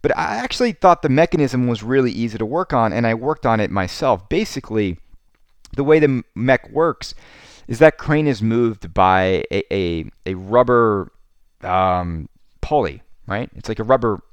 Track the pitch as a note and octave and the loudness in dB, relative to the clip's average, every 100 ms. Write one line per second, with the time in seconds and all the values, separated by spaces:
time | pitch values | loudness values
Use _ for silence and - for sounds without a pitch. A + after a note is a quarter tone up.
0 | - - D#3 G#3+ B3 - B3 F#3 F3+ E3+ | 0 -2 -4 -4 -6 -2 -2 2 2 4
1 | D3+ C3+ F3 E3 C#3 B2+ B2 A2 G#2+ C3+ | 2 2 2 2 0 0 -2 -2 0 0
2 | B2 - A#2 G#2+ A2 D#3 F#3 C3+ A2+ G#2 | 0 -2 -6 -4 -4 -4 -2 0 0 0
3 | A#2 A2+ C3 D#3 B2 A2+ G#2 G2 F#2 - | 0 0 -2 -2 0 0 0 -2 -4 -2
4 | C#3 G2+ - E3 G#3+ C#3+ - A2 G2+ F2+ | 0 0 -2 -4 -4 -8 -6 -2 -2 -4
5 | - - _ _ _ _ - - C#3 D#3 | -14 -20 _ _ _ _ -12 -4 4 4
6 | D3 B2+ - - B2 B2+ - D3 E3 - | 4 0 -6 -4 0 0 0 -2 -2 -2
7 | - - - - - - - A#2 D#3 - | -12 -16 -20 -20 -20 -20 -10 6 6 6
8 | - D3+ D3+ A2+ A2 A2+ A#2 G#2+ E2+ F#2 | -2 0 0 0 0 2 0 -2 -6 2
9 | F#2 F#2 F#2+ F#2 - F#2+ - G2 F2 E2 | 4 4 2 0 -2 -6 -4 -2 -2 -4
10 | - _ - F#2 F#2+ A#2 B2 A#2+ A2+ G2+ | -8 _ -10 -10 -2 0 4 4 2 0
11 | F2+ _ _ _ _ _ F#2+ F#2 F#2 F2+ | -6 _ _ _ _ _ -4 0 2 0
12 | F2 E2 D2+ _ _ _ - D3+ F#2 E2 | -4 -8 -10 _ _ _ -2 -2 -2 -8
13 | - - - G2+ C#3 - - A2+ A2 C3 | -20 -20 -10 -8 -8 -12 -10 -8 0 2
14 | A#2 F#2+ - | 2 -4 -8